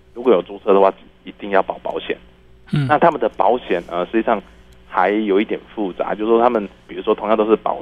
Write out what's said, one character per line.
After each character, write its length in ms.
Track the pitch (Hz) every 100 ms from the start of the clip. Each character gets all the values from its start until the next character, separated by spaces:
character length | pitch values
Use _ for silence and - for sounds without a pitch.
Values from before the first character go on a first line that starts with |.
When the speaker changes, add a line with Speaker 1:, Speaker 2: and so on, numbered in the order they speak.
| -
Speaker 1:
如 80 | -
果 100 | 131
有 120 | 95
租 160 | 85 101
车 120 | 107 98
的 40 |
话， 140 | 98 - - _
一 100 | - -
定 100 | 101
要 140 | 95
保 160 | 92 -
保 180 | - 82
险。 160 | - - - _ - - -
Speaker 2:
嗯。 140 | 151 139
Speaker 1:
那 140 | 147
他 100 | 170
们 100 | 147
的 80 | 113
保 280 | - 95 123
险 240 | - 90 87
呢， 160 | 87 90
实 100 | 110
际 40 | 110
上 160 | 110 - - - - -
还 220 | - 92
有 320 | 104 107 95
一 40 | 110
点 140 | 76 -
复 180 | - 101
杂， 200 | 87 -
就 100 | 90
是 60 | 107
说 100 | 117
他 100 | 117
们， 200 | 117 98 - -
比 80 | 90
如 60 |
说 140 | 95 107
同 120 | 104
样 60 | 107
都 80 | 107
是 60 | 107
保 260 | - -